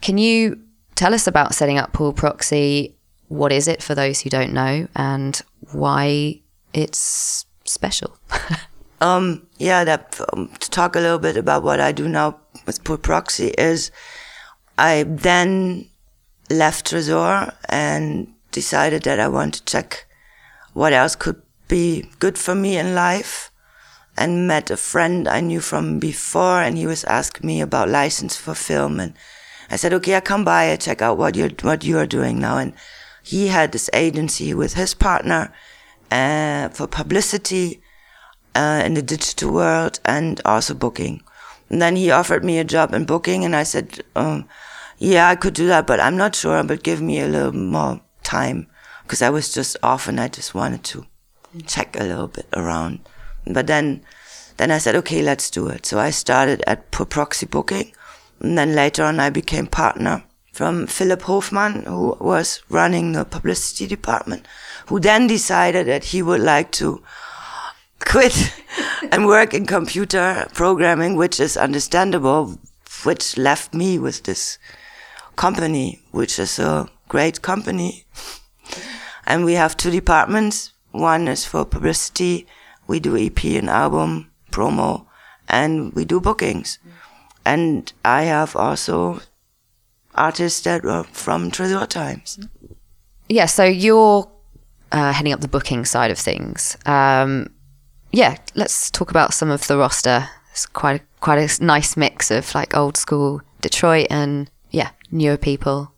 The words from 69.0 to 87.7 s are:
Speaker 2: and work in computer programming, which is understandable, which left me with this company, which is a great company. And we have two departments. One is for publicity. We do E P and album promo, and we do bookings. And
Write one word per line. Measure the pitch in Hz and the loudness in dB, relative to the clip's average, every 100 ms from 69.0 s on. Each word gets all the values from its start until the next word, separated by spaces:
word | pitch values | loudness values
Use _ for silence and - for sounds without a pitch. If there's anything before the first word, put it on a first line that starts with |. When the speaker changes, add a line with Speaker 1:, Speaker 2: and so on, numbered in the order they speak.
| 302 | -2
Speaker 2:
and | 185 208 | 2 6
work | 208 214 | 6 6
in | - 202 | 2 0
computer | 196 160 175 202 190 180 190 - | 0 0 -4 -2 0 0 -2 -6
programming, | - 175 185 170 165 170 185 | 0 2 4 4 4 2 2
which | 170 - | 2 2
is | 147 - | 0 2
understandable, | 135 143 143 170 190 180 131 147 131 85 - _ - - | 0 0 0 2 2 2 2 2 0 -6 -18 _ -20 -4
which | 135 131 - - | -2 -2 -2 0
left | 131 147 - | 2 2 -2
me | 160 185 175 | -2 0 0
with | 131 - | -2 -6
this | - - - - - - - - - - - - | -6 -6 -6 -10 -18 -20 -20 -20 -20 -20 -16 -2
company, | 175 185 160 151 131 - _ | 0 0 0 0 -2 -6 _
which | - 117 - | -4 -4 -2
is | 95 - | -4 0
a | - 78 - _ _ | 0 0 -4 _ _
great | - 156 165 | 0 0 -2
company. | - 190 214 190 175 - _ - - - _ _ - - - 262 - - - | -4 -4 -2 -4 -4 -8 _ -18 -18 -18 _ _ -16 -14 -14 -16 -16 -14 -2
And | 160 | 0
we | 170 | 2
have | 175 160 - | 2 2 2
two | 175 | -2
departments. | 175 - 160 - 214 214 208 - _ _ | 0 4 4 4 2 0 -2 -10 _ _
One | 202 165 160 165 | -2 2 2 0
is | 240 | -2
for | - - | -4 -4
publicity. | 143 - - 165 - - 180 175 - - - _ _ | -2 -2 -2 -2 -4 -2 0 -2 -6 -20 -20 _ _
We | 160 | -2
do | 151 117 | 0 0
E | - | 0
P | - - - | 0 0 -2
and | - | 0
album | 107 147 151 160 160 156 _ _ | 0 2 0 0 -2 -8 _ _
promo, | - 113 151 - - - _ - - - | -2 0 0 -2 -2 -8 _ -20 -20 -2
and | 120 151 160 131 | 0 2 0 -4
we | - | -6
do | 160 180 | -2 0
bookings. | 185 214 185 - - - - 170 - - _ _ | 0 0 -2 -2 -8 -12 -16 -20 -20 -20 _ _
And | - 147 165 | 0 2 2